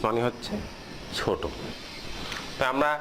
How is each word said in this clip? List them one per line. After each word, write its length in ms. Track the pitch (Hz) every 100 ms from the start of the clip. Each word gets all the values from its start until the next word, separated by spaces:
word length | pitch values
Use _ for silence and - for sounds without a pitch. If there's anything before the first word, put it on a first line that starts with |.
| 110
মানে 140 | 113 120
হচ্ছে 260 | 123 - 202 - - - - - -
ছোট। 220 | - 95 - - - - - - - - - - - -
তো 60 | 135
আমরা 180 | 131 147 151